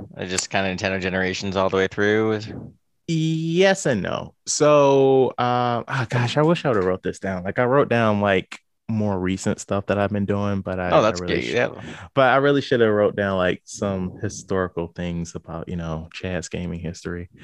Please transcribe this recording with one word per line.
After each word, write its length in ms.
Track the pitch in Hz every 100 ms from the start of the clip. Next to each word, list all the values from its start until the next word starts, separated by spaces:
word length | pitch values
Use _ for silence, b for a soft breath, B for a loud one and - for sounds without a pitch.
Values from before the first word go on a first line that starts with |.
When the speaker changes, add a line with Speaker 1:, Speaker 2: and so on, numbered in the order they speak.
| - -
Speaker 1:
Uh, 100 | 92
just 240 | 92 -
kinda 180 | 98 95
Nintendo 320 | 90 98 95
generations 560 | 92 92 92 92 101 95
all 140 | 95
the 80 | 95
way 100 | 95
through? 440 | - 104 110 110
Is 200 | 107 107 - - - _ _ -
Speaker 2:
Yes 800 | 160 160 160 165 170 190 190 156
and 160 | 107
no. 320 | 85 - 85 - -
So, 840 | - 147 147 139 139 135 135 123 -
uh, 440 | 123 123 123 120 -
oh 180 | 135 117
gosh, 260 | 123 120 147
I 60 |
wish 220 | 156 170
I 40 | 147
would've 160 | 107
wrote 180 | 92 92
this 160 | 90 -
down. 240 | 95 92
Like, 160 | 92 131
I 60 |
wrote 240 | 123 143 131
down, 320 | 117 110 104
like, 380 | 101 95 - - _ _ -
more 300 | 110 107 92
recent 420 | 92 95 104 -
stuff 260 | - 101 -
that 120 | 101
I've 140 | 101
been 140 | 104 98
doing, 340 | 101 101 98
but 180 | 95 92
I, 120 | 90
Speaker 1:
Oh, 120 | 87
that's 180 | 107 87
Speaker 2:
I 20 |
really 180 | 90 78
Speaker 1:
good. 40 |
Speaker 2:
sh-, 100 | 60
Speaker 1:
Yeah. 140 | 90 120 - B B B
Speaker 2:
but 140 | 135 127
I 80 | 135
really 240 | 143 143
should 200 | - 123
have 120 | 113
wrote 240 | 104 104 -
down, 220 | 98 95
like, 240 | 90 87
some 540 | - - 101 95 90 -
historical 680 | 104 - - 95 90 - 85
things 460 | - 87 85 82
about, 340 | 85 - 82 -
you 80 | 87
know, 320 | 82 78 82
Chad's 360 | - 92 90 -
gaming 320 | 87 87 85
history. 500 | 80 87 87 87 87 -